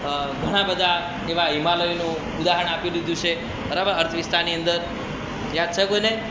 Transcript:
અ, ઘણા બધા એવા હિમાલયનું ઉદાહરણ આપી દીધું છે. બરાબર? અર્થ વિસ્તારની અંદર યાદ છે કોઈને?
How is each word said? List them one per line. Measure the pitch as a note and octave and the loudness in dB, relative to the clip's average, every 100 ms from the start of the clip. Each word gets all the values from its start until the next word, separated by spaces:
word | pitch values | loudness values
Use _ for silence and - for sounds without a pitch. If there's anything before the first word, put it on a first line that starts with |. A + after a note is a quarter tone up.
અ, | C#3+ C#3+ C#3+ | -2 -2 -2
ઘણા | C3+ D#3 G3+ | -2 0 2
બધા | F#3+ F3+ F3+ F3 E3+ - E3 | 2 2 2 2 -2 -6 -2
એવા | E3+ E3 | 0 2
હિમાલયનું | D3 D#3+ E3+ F3 E3+ E3+ D#3+ - D3+ | 2 2 2 0 0 -2 -2 -4 -2
ઉદાહરણ | D#3+ F3 F3 | 2 2 0
આપી | E3 F3 | -2 -2
દીધું | E3+ D#3+ D#3+ | -2 -2 0
છે. | F3 E3+ - - - | 0 -2 -4 -6 -2
બરાબર? | D3+ G3 | 0 2
અર્થ | E3+ E3 | 2 0
વિસ્તારની | E3 D#3+ E3+ E3+ | 0 0 0 2
અંદર | E3 E3 E3+ E3+ - - - - - - | 0 0 0 -2 -6 -6 -6 -6 -6 -2
યાદ | D#3 E3+ | 0 0
છે | F#3+ | 2
કોઈને? | G3 G#3 A3 A3 - | 2 4 2 0 -4